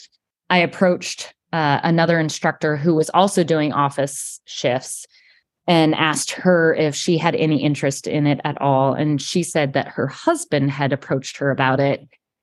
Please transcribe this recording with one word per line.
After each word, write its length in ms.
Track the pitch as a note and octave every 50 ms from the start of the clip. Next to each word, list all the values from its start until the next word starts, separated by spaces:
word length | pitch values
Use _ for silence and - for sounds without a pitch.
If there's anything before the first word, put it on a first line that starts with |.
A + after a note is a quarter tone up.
| - - _ _ _ _ _ _ _ -
I 80 | F3+ F3+
approached, 720 | E3+ E3 - - G3 F3+ F3+ F3+ - - - - - - - _ _ _ -
uh, 260 | E3 D#3 D3 C#3+ - -
another 340 | E3 E3+ E3 E3 E3 E3+ E3
instructor 580 | D#3+ D3+ - - - E3 D3+ - - D#3 D3+
who 160 | D3 C#3+ F3 E3
was 120 | D#3 D#3 -
also 340 | - E3+ F#3+ G3+ - F#3+ F3
doing 280 | D#3 D#3+ D#3 D3+ D3+ G#2
office 680 | B2+ C#3+ C#3 - - C#3 C#3 - - - - - - _
shifts 600 | - - - - C#3 A#2+ C3 - - - - - - _ _ _ _ _ _ _ _ _ _ _ -
and 260 | F3 E3 D#3+ D#3 D#3
asked 380 | - D#3 D#3 D3+ D3+ - - -
her 420 | - - F#3 F3+ E3+ E3 D#3+ D#3+
if 220 | - D#3 D3+ C#3+
she 220 | - - - F3 D#3
had 180 | D#3 E3+ -
any 260 | - - D#3 D#3 C#3 -
interest 460 | D3+ C#3+ C#3 - C#3 C#3+ - - -
in 180 | - D3+ D3
it 140 | D3 D3 C#3+ -
at 180 | D3+ C#3+ -
all. 320 | - C#3+ C3+ C3 C3+ C#3 B2+
And 300 | - D3+ D3+ D3+ C#3 -
she 220 | - - F3+ E3+
said 280 | - - E3 D3 C#3 C3+
that 120 | C#3+ -
her 220 | - - - A#2+ C#3
husband 640 | - - - - E4+ D#4 - - - D3 C3+ C#3 C#3
had 200 | C#3 C#3+ C3+ C#3+
approached 440 | C#3 - - D#3+ C3+ C3+ - -
her 160 | - C#3+ C#3+ C3
about 260 | - C3+ C3 C3 C3
it 300 | C#3 C#3 C3+ - D3 - _ _ _ _ _ _